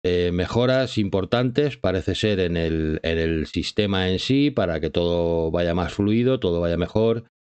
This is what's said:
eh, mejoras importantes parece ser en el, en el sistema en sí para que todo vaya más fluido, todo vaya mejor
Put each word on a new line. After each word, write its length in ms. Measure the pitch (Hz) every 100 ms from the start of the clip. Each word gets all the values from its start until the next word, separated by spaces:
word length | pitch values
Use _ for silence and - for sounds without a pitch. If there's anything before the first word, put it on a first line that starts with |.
eh, 280 | 90 87 87
mejoras 640 | 87 87 113 123 131 131 -
importantes 800 | 101 98 95 120 127 123 147 -
parece 380 | 95 92 85 92
ser 240 | 107 98
en 180 | 87 85
el, 420 | 82 80 78 78
en 160 | - 82
el 260 | 82 80 76
sistema 640 | - 80 - 104 98 92
en 80 | 92
sí 320 | - 135 147
para 300 | 123 92 80
que 100 | 78
todo 640 | 87 87 87 85 82 80
vaya 240 | 87 87 87
más 180 | 85
fluido, 460 | - 101 110 120 131
todo 200 | 92 85
vaya 180 | 85 85
mejor 480 | 85 107 113 113 117 _ _